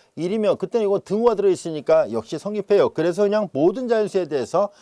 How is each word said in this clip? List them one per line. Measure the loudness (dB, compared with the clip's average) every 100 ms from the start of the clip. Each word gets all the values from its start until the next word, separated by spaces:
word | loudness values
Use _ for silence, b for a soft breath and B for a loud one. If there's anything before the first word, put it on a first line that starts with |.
| b -8
일이면 | -4 -2 0 -2
그때는 | -2 -2 0
이거 | -2
등호가 | -2 0 0 2
들어있으니까 | 0 0 -4 -6 2 2 2
역시 | -4 -6 -8
성립해요. | -6 -8 2 2 4
그래서 | 0 -2 0
그냥 | 0 0 -2
모든 | 2 2 2 0
자연수에 | 0 0 -2 -2
대해서 | -2 -2 0 -2 b